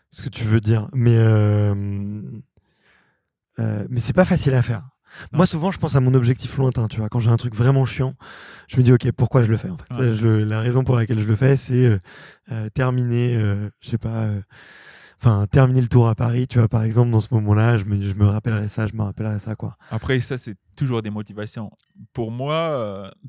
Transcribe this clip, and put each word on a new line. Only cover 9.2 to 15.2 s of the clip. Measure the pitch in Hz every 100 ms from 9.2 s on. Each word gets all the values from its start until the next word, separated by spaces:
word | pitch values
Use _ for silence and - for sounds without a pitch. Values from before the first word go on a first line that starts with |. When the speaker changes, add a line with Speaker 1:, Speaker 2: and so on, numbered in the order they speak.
| 123 131
Speaker 1:
je | 110
le | 110
fais, | 180
en | 170
fait ? | - 120
Speaker 2:
Ouais. | 123
Speaker 1:
Je, | 110 113
la | 107 107 110
raison | 113 123
pour | 127 123
laquelle | 113 110
je | 107
le | 107
fais, | 131 139
c'est, | - 123 123
euh, | 101 - - - _ -
euh, | 113 107
terminer, | - 131 127 123 120 123
euh, | 120 104 101 104 _
je | -
sais | 117
pas, | 113 113
euh, | 110 104 95 - - - - - - _